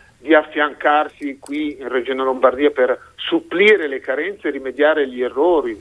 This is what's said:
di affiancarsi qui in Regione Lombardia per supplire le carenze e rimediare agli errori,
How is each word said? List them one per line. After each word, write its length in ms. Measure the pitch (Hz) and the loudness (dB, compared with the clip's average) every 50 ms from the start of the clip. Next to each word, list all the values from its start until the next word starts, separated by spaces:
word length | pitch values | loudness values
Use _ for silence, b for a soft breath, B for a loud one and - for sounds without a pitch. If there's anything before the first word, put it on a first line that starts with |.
| b b b | b b b
di 180 | b - 143 160 | b 0 4 4
affiancarsi 1040 | 151 156 - - 156 147 147 - - - 151 147 151 151 147 - - 151 143 131 131 | 4 4 2 -4 -2 -2 -2 -4 -2 0 2 2 2 0 -2 -6 -10 -10 -10 -10 -12
qui 380 | - - 143 151 151 147 143 131 | -12 -8 -6 -6 -6 -6 -6 -8
in 80 | 135 | -8
Regione 340 | 120 123 127 117 131 131 131 | -4 -4 -4 -2 -2 -4 -2
Lombardia 480 | 135 131 127 127 127 127 123 131 147 143 | -2 -2 0 2 2 2 2 4 2 2
per 400 | 147 131 127 127 120 - - - _ | 4 2 2 2 2 -2 -6 -20 _
supplire 720 | - - - 170 160 165 - 165 175 202 214 214 180 160 | -12 -6 -2 -2 -2 -2 -2 0 2 4 6 4 4 2
le 120 | 143 135 127 | -4 -6 -8
carenze 500 | - - 131 143 160 190 202 - - 156 | -6 -6 -6 -4 -4 -6 -8 -6 -6 -6
e 20 | |
rimediare 520 | 139 135 135 135 123 131 147 151 156 151 143 | -6 -6 -8 -8 -2 0 2 2 2 2 0
agli 160 | 127 123 123 | -2 -2 -4
errori, 560 | 123 120 120 131 156 180 175 151 127 120 107 98 | -4 -4 -2 0 2 2 2 2 0 -2 -6 -4